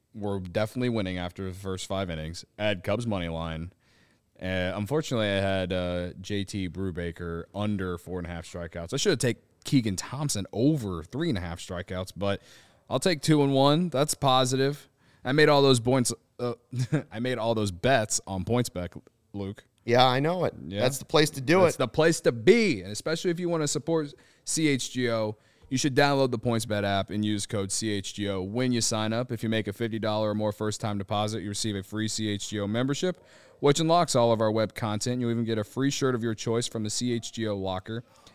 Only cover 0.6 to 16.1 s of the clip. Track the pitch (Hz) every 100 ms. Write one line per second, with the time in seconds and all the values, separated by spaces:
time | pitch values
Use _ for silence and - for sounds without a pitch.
0.6 | 110 127 123 113 95 90 90 - 95 92
1.6 | 95 92 - 98 92 80 78 85 - -
2.6 | 107 98 101 107 120 98 85 82 82 80
3.6 | 85 _ _ _ _ _ _ - 92 92
4.6 | 90 92 101 147 - 120 104 98 98 95
5.6 | 92 92 90 87 90 - 92 101 95 104
6.6 | 92 82 95 87 87 - 87 82 - 101
7.6 | 104 101 92 85 - 90 85 85 - 87
8.6 | 85 87 85 139 202 143 123 107 _ _
9.6 | - 139 110 92 - 131 147 104 - 101
10.6 | 139 156 104 82 78 127 170 98 87 82
11.6 | - 90 - 92 92 - 98 98 - -
12.6 | _ _ - 131 190 160 - 151 139 135
13.6 | 139 156 180 127 151 - 139 127 127 131
14.6 | 139 143 - _ _ _ 123 147 151 143
15.6 | 139 123 117 131 120